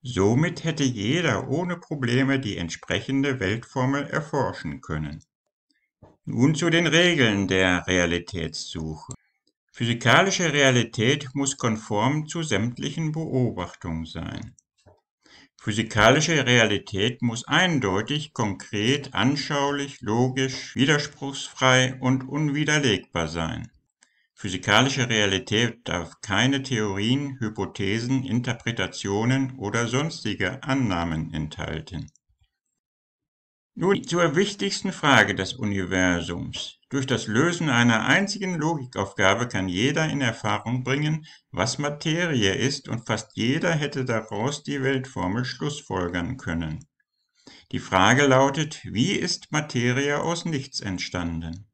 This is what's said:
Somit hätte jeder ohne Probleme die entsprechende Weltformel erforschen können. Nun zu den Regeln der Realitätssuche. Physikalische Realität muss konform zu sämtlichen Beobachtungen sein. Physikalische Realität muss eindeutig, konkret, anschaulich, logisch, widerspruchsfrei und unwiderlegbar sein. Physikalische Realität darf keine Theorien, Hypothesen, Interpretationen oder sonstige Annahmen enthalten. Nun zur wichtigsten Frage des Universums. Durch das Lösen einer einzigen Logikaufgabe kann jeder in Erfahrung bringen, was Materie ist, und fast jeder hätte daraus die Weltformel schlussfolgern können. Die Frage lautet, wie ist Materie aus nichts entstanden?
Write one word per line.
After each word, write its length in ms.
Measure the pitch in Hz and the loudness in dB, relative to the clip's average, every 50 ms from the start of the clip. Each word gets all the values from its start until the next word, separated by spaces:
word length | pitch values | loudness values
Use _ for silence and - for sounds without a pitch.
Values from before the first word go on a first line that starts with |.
Somit 600 | - 123 123 90 95 104 120 135 165 175 170 - - | -12 -4 0 2 4 4 4 4 2 0 -2 -4 -4
hätte 200 | 160 151 151 139 | -4 -2 0 0
jeder 640 | 135 120 101 98 110 147 180 170 143 110 95 - - | 0 0 0 -2 0 0 2 2 0 0 0 -2 -2
ohne 300 | 131 160 180 175 175 170 | -2 -2 -2 -4 -6 -8
Probleme 600 | - _ 156 143 131 117 120 131 135 135 139 131 | -8 _ -6 -4 0 2 2 2 2 2 0 0
die 200 | 117 104 92 87 | -2 -4 -4 -4
entsprechende 800 | 87 82 - - - - 87 123 - - 135 135 139 143 131 127 | -6 -6 -8 -12 -6 -4 -4 -2 -2 -2 -2 0 0 0 0 0
Weltformel 680 | 98 92 107 120 - - - 135 127 131 139 143 143 - | 0 -2 -2 -2 -6 -6 -2 0 0 0 0 -2 -4 -4
erforschen 760 | - 147 156 - - 139 120 92 - - - 80 71 69 | -4 -6 -4 -2 -2 -2 -2 -2 -4 -6 -10 -10 -10 -10
können. 420 | - - 80 76 78 73 73 - _ _ _ _ _ _ _ _ _ _ _ _ _ _ _ _ - - _ _ _ | -8 -6 -6 -4 -4 -6 -10 -14 _ _ _ _ _ _ _ _ _ _ _ _ _ _ _ _ -20 -20 _ _ _
Nun 280 | - - 113 123 151 156 | -6 0 2 4 4 4
zu 140 | 135 175 165 | 2 0 2
den 180 | 156 170 175 | 2 2 2
Regeln 640 | 151 143 165 180 180 170 147 123 110 104 101 98 90 | 4 4 4 4 4 4 4 4 4 4 2 2 2
der 380 | 95 92 92 92 90 87 - | 4 4 4 4 2 2 2
Realitätssuche. 1300 | - 92 90 87 85 85 87 87 - - 87 80 82 80 - - - - 82 80 80 78 76 - - - _ _ _ _ _ _ _ _ _ _ _ _ | 2 2 2 4 2 0 -2 -4 -6 -8 -6 -6 -6 -8 -10 -12 -10 -8 -8 -8 -8 -8 -10 -14 -18 -20 _ _ _ _ _ _ _ _ _ _ _ _
Physikalische 760 | - 120 113 120 120 - 117 127 156 185 196 185 - 180 160 | -4 -2 -2 -2 2 6 6 8 8 6 4 2 0 0 0
Realität 800 | 139 147 139 135 127 120 113 113 - 123 110 123 147 151 - - | 2 4 6 6 6 4 2 2 0 0 2 2 2 0 -2 -6
muss 240 | - 147 139 135 - | -4 -2 -2 -2 -2
konform 720 | - - 117 110 110 - - 110 104 113 131 147 156 151 156 | -2 0 0 0 -2 -4 -2 0 0 2 2 2 0 -2 -4
zu 140 | - 170 | -6 -6
sämtlichen 680 | 160 151 113 95 110 123 120 - 143 143 147 165 160 156 | -2 0 0 0 0 -2 -2 -4 -8 -6 -4 -4 -4 -4
Beobachtungen 920 | 151 160 160 - - 131 123 113 - 101 87 82 - _ - 87 80 80 82 | -4 -4 -4 -2 0 0 0 0 0 -4 -8 -8 -10 _ -8 -6 -6 -6 -6
sein. 500 | 80 - 82 80 73 67 - - - - _ _ _ _ _ _ - _ _ _ _ _ _ _ _ - - - _ _ | -8 -8 -10 -8 -8 -8 -10 -12 -14 -18 _ _ _ _ _ _ -20 _ _ _ _ _ _ _ _ -20 -20 -20 _ _
Physikalische 880 | _ - - 107 110 110 107 - 107 107 117 131 156 156 165 165 147 120 | _ -6 -4 -2 -2 -2 0 4 6 8 8 8 6 4 2 2 2 4
Realität 760 | 120 123 120 113 104 101 98 - - - 95 104 123 120 - | 4 6 6 6 4 2 -2 -4 -4 -2 0 0 0 0 0
muss 260 | 127 120 113 117 - - | -2 -2 -2 -4 -4 0
eindeutig, 840 | 139 165 185 180 160 135 107 98 92 101 107 110 147 147 147 - _ | 2 2 2 2 2 0 0 2 0 0 0 -2 -4 -6 -6 -8 _
konkret, 800 | - 113 104 95 - - - - 101 104 120 139 143 - - - | -4 -2 -2 -2 -8 -10 -6 -4 0 2 2 0 0 -2 -6 -2
anschaulich, 880 | 95 107 131 147 147 - - 151 143 139 143 143 143 139 143 - - | 0 2 2 2 0 -2 -2 -2 0 0 0 0 -2 -6 -8 -10 -10
logisch, 760 | - 101 107 120 127 131 127 135 131 131 127 - - - - | -4 0 2 2 2 2 2 0 -2 -2 -4 -8 -12 -8 0
widerspruchsfrei 1200 | 113 131 156 151 143 147 - - - 139 139 139 - - - - - 131 131 127 127 127 127 127 - | 2 4 4 4 2 0 -4 -10 -10 -10 -8 -8 -8 -12 -12 -4 2 4 6 6 6 4 2 -2 -2
und 280 | 127 127 135 131 - - | 0 0 0 0 -2 -6
unwiderlegbar 1000 | 143 147 156 147 139 147 151 151 151 151 139 120 101 - - _ - 85 82 76 | -4 -2 0 0 0 0 0 2 2 2 4 2 2 2 -2 _ -4 -4 -4 -2
sein. 420 | 82 85 82 80 80 80 80 - _ _ _ _ _ _ _ _ _ _ _ _ _ | -2 -4 -4 -4 -4 -6 -10 -12 _ _ _ _ _ _ _ _ _ _ _ _ _
Physikalische 720 | - - 101 92 92 - 107 101 110 127 135 - 139 120 123 | -10 -8 -6 -6 -4 2 6 6 6 6 4 2 0 0 2
Realität 800 | 113 107 104 98 95 95 90 - 107 107 120 117 117 - _ - | 2 2 4 4 2 0 0 0 0 2 2 0 -2 -8 _ -6
darf 320 | 85 87 82 78 - _ | -4 -4 -6 -8 -12 _
keine 420 | - 95 98 101 120 131 139 139 | -6 -2 0 2 2 2 2 0
Theorien, 760 | 131 - 104 107 107 104 95 98 104 113 127 143 147 139 131 127 | -2 -4 -4 -2 -2 -2 -2 -2 0 0 0 0 -2 -6 -8 -6
Hypothesen, 840 | 117 107 107 - 98 90 - - 98 95 104 113 120 123 135 131 131 | -6 -6 -4 -6 -6 -6 -4 -4 -4 -2 -2 -2 -2 -2 -2 -2 -2
Interpretationen 1300 | - 104 123 120 127 117 - - 117 113 - 92 90 - - - 98 98 104 110 120 131 135 135 127 123 | -2 -2 -2 -2 -2 -6 -4 -6 -6 -4 -4 -4 -6 -6 -8 -4 -2 0 0 2 2 2 2 0 -4 -6
oder 320 | - 98 104 101 117 120 107 | -8 -6 -4 -2 -2 -2 0
sonstige 760 | 117 131 151 160 160 - - 107 95 - 98 90 90 - | 0 -2 -2 -2 -6 -6 -6 -6 -4 -2 -2 -4 -4 -6
Annahmen 680 | - 139 135 139 127 104 90 85 85 85 80 80 78 78 | -4 -2 0 0 0 0 0 -2 -2 -2 -2 -4 -6 -6
enthalten. 800 | 78 80 78 76 - - 80 78 78 78 78 - 92 78 - - _ _ _ _ _ _ _ _ _ _ _ _ _ _ _ _ _ _ _ _ _ _ _ _ _ _ _ _ _ _ _ _ _ | -6 -6 -6 -6 -6 -8 -8 -6 -8 -8 -10 -10 -12 -12 -12 -12 _ _ _ _ _ _ _ _ _ _ _ _ _ _ _ _ _ _ _ _ _ _ _ _ _ _ _ _ _ _ _ _ _
Nun 300 | - 160 190 202 - - | -2 2 2 2 0 0
zur 320 | - 165 175 175 165 143 | -2 0 2 2 2 4
wichtigsten 560 | 170 202 208 - - 196 196 - - - 190 | 2 0 0 -2 -4 -4 -4 -4 -4 -6 -6
Frage 420 | 180 - - 143 131 113 104 98 98 | -6 0 4 6 6 6 6 4 2
des 200 | 92 95 - - | -2 -4 -6 -6
Universums. 1200 | - 104 104 101 98 92 90 95 92 92 90 87 85 85 - 87 82 80 - - - - - - _ _ _ | -4 -4 -2 -2 -2 -2 0 2 2 4 4 2 0 -2 -4 -6 -6 -8 -8 -8 -10 -12 -12 -16 _ _ _
Durch 160 | - 139 127 | -4 -4 -2
das 200 | 127 127 - - | 0 -2 -2 -2
Lösen 440 | 117 107 117 156 175 170 175 165 151 | 0 2 2 2 2 0 0 0 2
einer 340 | 120 120 117 120 113 110 - | 4 6 6 6 4 4 4
einzigen 520 | 117 147 185 202 196 - 196 190 185 180 | 2 2 2 2 -2 -4 -4 -4 -4 -2
Logikaufgabe 920 | 160 151 160 170 143 127 127 - 101 98 - - - 98 95 101 110 120 120 | -2 0 0 -2 -2 -6 -6 -4 -4 -4 -4 0 2 4 4 4 4 0 -2
kann 180 | - 98 95 | -2 -4 -2
jeder 440 | 92 87 92 113 139 151 160 160 151 | -2 0 0 0 2 2 0 0 0
in 100 | - 143 | -2 -2
Erfahrung 640 | 135 117 110 - - 107 104 104 - 113 123 127 123 | -2 -2 -2 -2 -2 -2 -2 -2 -2 -4 -4 -4 -2
bringen, 400 | 127 135 147 151 151 156 156 151 - - - _ _ | -2 -2 0 0 0 -2 -2 -4 -12 -20 -20 _ _
was 260 | - - 95 123 - - | -2 -2 -2 -2 -2 -4
Materie 760 | 147 147 147 147 - 165 156 170 180 170 147 120 104 95 92 | -4 -4 -4 -4 -4 -2 -2 0 0 0 0 2 2 2 2
ist, 360 | 90 110 143 147 - _ - | 2 0 -2 -2 -4 _ -8
und 160 | 113 120 - | -8 -8 -4
fast 280 | - 113 110 - _ _ | -4 -4 -4 -4 _ _
jeder 380 | - 107 120 139 160 - 175 | -2 0 0 0 0 0 0
hätte 320 | 165 147 147 139 139 135 127 | 0 0 -2 -2 -4 -4 -4
daraus 580 | 123 117 110 107 - 107 101 113 139 147 151 | -2 -2 -4 -4 -6 -6 -4 -4 -4 -4 -6
die 200 | _ - 143 139 | _ -6 -6 -2
Weltformel 640 | 131 135 139 131 127 - - 101 92 90 98 120 127 | -2 0 -2 -2 -4 -6 -6 -4 -4 -2 -2 -2 -4
schlussfolgern 880 | 127 - - 151 151 147 - - - 95 95 90 87 90 87 85 82 85 | -4 -6 -6 -6 -6 -6 -8 -8 -6 -4 -2 -2 -2 -2 -4 -4 -4 -6
können. 500 | - - 90 82 82 82 78 76 80 - _ _ _ _ _ _ _ _ _ _ _ _ - - - _ _ | -8 -6 -4 -4 -4 -4 -4 -8 -10 -12 _ _ _ _ _ _ _ _ _ _ _ _ -20 -20 -20 _ _
Die 80 | - 87 | -8 -8
Frage 480 | - - 95 92 95 107 123 135 147 | -4 2 4 4 6 6 6 6 6
lautet, 560 | 135 131 131 135 139 143 160 151 156 - - - | 6 6 6 6 4 2 -2 -4 -4 -6 -14 -14
wie 280 | 90 87 104 139 185 | -6 -2 0 0 0
ist 400 | 202 - - 180 - - - _ | 0 -2 -2 -4 -4 -6 -8 _
Materie 680 | 156 151 151 151 - 123 117 123 120 131 139 143 147 - | -4 -4 -4 -2 -4 0 0 0 0 0 0 0 0 -2
aus 240 | - 165 170 165 - | -2 -2 -4 -4 -4
nichts 360 | 175 160 131 - - - - | -4 -4 -4 -6 -8 -10 -8
entstanden? 840 | - 101 92 87 - - - 87 85 85 82 82 85 82 85 95 - _ | -6 -6 -6 -6 -6 -6 -6 -4 -4 -4 -6 -6 -6 -8 -10 -12 -16 _